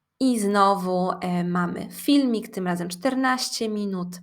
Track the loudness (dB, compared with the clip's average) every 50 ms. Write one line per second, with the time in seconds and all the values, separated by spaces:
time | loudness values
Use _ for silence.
0 | _ _ _ _ 0 2 2 2 2 2 4 4 6 6 4 2 2 0 2 2
1 | 2 0 0 -2 -4 -2 -2 0 0 0 0 0 0 0 -2 -6 -8 -10 -12 -6
2 | 0 2 4 4 4 4 0 -2 -4 -6 -6 -4 -2 -2 -2 -2 -4 -6 -8 -4
3 | -2 -2 0 2 2 0 0 0 -2 -4 -4 -4 -4 -2 -2 -2 -4 -4 -4 -4
4 | -6 -6 -8 -12